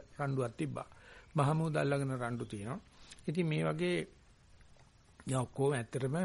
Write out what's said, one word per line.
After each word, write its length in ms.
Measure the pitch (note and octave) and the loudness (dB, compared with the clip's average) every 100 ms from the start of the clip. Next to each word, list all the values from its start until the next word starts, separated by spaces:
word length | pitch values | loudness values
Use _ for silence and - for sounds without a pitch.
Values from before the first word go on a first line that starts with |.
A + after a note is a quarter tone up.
| - | -6
රණ්ඩුවක් 400 | - C#3 C3+ A#2+ - | -4 -2 0 0 -2
තිබ්බා. 320 | D3+ A#2 - - - - - | -4 -4 -8 -14 -20 -20 -2
මහමූද 440 | D3+ C#3 D#3 D#3+ D3+ | 2 4 4 2 2
අල්ලගෙන 360 | C#3+ C#3 C3+ | 2 2 2
රණ්ඩු 320 | C3 B2 A#2+ A2+ | 0 -2 -2 -4
තියෙනවා. 340 | G#2 G#2+ F#3 - - - - | -6 -6 -6 -10 -20 -20 -10
ඉතින් 260 | - E3 E3 | -4 0 0
මේ 160 | D#3 | 2
වගේ, 340 | D#3+ D#3 F3 E3+ - - - - - - - - - - - - | 2 2 0 0 -2 -10 -20 -20 -20 -20 -20 -20 -20 -20 -20 -14
යා, 180 | - C3 | -4 -2
ඔක්කොම 320 | B2 - C#3 | -2 2 2
ඇත්තටම 440 | C3+ A2 C3 C3 D#3+ | 2 -2 -2 0 0